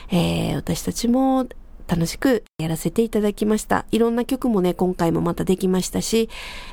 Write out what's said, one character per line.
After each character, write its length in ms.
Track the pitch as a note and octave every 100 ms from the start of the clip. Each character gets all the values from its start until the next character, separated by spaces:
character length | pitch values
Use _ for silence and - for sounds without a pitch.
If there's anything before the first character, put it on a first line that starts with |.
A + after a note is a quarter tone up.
| -
え 420 | F3 E3+ E3+ E3
ー、 20 |
私 280 | D3+ - E3
た 120 | -
ち 140 | - A#3
も 380 | B3 C4+ C4 B3+ - - - -
楽 200 | E3+ E3
し 120 | -
く 260 | F3+ E3+ - -
や 100 | E3
ら 80 | D#3+
せ 140 | -
て 120 | -
い 60 | A3+
た 120 | A3
だ 120 | G#3
き 140 | G#3 G#3+
ま 100 | G#3+
し 60 |
た。 220 | - G3 -
い 80 | A3
ろ 120 | A#3
ん 60 | A#3
な 80 |
曲 240 | A#3 C4+ B3+
も 120 | G#3
ね、 120 | F3+
今 200 | E3+ F3+
回 180 | F3+ E3+
も 80 | E3
ま 140 | E3+
た 100 | E3+
で 120 | E3 F#3
き 120 | F#3
ま 120 | F#3
し 100 | F3+
た 100 | F#3
し、 280 | - A3+ A3+ - - - -